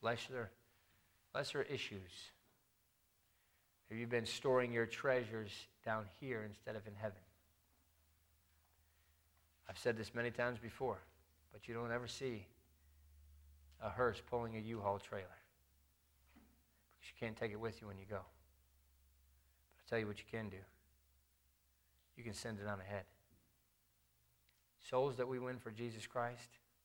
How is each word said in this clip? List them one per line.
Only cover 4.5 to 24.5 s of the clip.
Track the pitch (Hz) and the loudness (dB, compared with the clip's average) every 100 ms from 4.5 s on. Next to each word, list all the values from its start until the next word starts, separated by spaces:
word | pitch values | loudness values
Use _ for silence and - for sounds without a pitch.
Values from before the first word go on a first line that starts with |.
| 127 123 | 8 8
your | 117 113 | 4 2
treasures | - 143 127 110 113 104 - - - | 4 6 6 4 -2 -4 -8 -12 -6
down | 117 110 98 - | 0 0 -2 -6
here | 135 117 107 | -4 -2 -4
instead | 104 - 110 | -6 -6 -6
of | 110 | -6
in | 101 | -4
heaven? | 107 95 - - _ _ _ _ _ _ _ _ _ _ _ _ _ - _ _ - _ _ _ _ _ - | -4 -4 -14 -20 _ _ _ _ _ _ _ _ _ _ _ _ _ -20 _ _ -20 _ _ _ _ _ -12
I've | 101 | 0
said | 123 110 | 2 2
this | 107 120 | 0 -2
many | 120 | 0
times | 113 123 117 | 2 0 0
before, | 117 - 131 95 - - - _ - | -6 -2 0 0 -6 -20 -20 _ -20
but | 107 - | -14 -6
you | |
don't | 117 117 | -4 0
ever | 120 120 | -2 -2
see | - 135 110 95 - - - - - - - - - - - - - | -2 -2 -2 -6 -18 -20 -20 -20 -20 -20 -20 -20 -20 -20 -20 -20 -4
a | 110 | -2
hearse | 101 123 104 - | 4 4 2 0
pulling | 120 117 110 | 0 0 -2
a | |
U-Haul | 107 113 101 101 | -4 0 2 2
trailer | - 104 90 - - _ _ - - _ _ _ - - - - - _ _ - | 0 -6 -6 -12 -20 _ _ -20 -20 _ _ _ -20 -20 -20 -20 -20 _ _ -20
because | - | -18
you | - | -6
can't | 117 110 | -4 -2
take | 117 | -2
it | 104 | 0
with | 113 110 | -2 -4
you | 104 | -8
when | 95 | -8
you | 95 | -6
go. | 101 | -6
But | 92 - - - - _ _ - - - - - - _ _ - | -6 -16 -20 -20 -20 _ _ -20 -20 -20 -20 -20 -20 _ _ -20
I'll | - | 0
tell | 117 | 2
you | 107 | 2
what | 101 | -2
you | - | -4
can | 113 107 | -4 -4
do. | 92 95 - _ _ _ _ _ _ _ _ _ _ _ _ _ - | -6 -14 -20 _ _ _ _ _ _ _ _ _ _ _ _ _ -10
You | |
can | 117 | -6
send | 101 117 104 | -4 -4 -2
it | 104 | 0
on | 101 | -2
ahead. | 95 101 - - _ - _ _ _ _ _ _ _ _ _ _ _ | -2 -4 -6 -14 _ -20 _ _ _ _ _ _ _ _ _ _ _